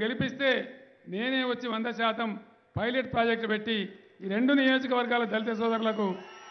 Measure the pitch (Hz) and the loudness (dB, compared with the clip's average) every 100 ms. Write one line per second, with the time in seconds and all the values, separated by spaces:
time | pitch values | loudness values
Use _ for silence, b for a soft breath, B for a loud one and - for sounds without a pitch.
0 | 196 254 269 - 269 240 - - - _ | -2 0 -2 0 2 2 -2 -12 -20 _
1 | 175 185 247 262 254 247 247 220 233 208 | -8 -4 0 0 0 -2 -2 -2 -2 0
2 | 226 214 226 196 - - _ - 220 254 | 0 0 -2 -4 -10 -20 _ -4 -2 0
3 | 254 233 233 226 226 214 214 220 190 - | 0 2 2 2 0 -2 0 -2 -2 -8
4 | - - 190 202 254 277 262 262 262 247 | -20 -12 -4 2 4 6 6 4 2 0
5 | 240 240 226 214 220 220 226 226 226 214 | 2 0 2 0 -2 -2 0 0 0 0
6 | 202 185 - - - | -2 -2 -10 -18 -20